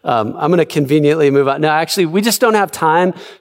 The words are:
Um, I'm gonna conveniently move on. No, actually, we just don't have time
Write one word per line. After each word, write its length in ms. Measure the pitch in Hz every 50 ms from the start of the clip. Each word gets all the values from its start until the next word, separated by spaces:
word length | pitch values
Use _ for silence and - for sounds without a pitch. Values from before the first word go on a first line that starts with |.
| -
Um, 280 | 165 123 117 107 113 156
I'm 120 | - 151 151
gonna 160 | 185 175 156
conveniently 640 | - - 156 143 127 147 156 147 147 151 160 147 143
move 200 | 139 139 139 135
on. 100 | 139 143
No, 80 | 156
actually, 380 | 156 151 156 165 156 - 196 180
we 160 | 156 160 202
just 180 | 208 233 202 -
don't 140 | 262 226 214
have 180 | 208 196 180
time 420 | - - 165 160 160 170 185 185 170 - - - - _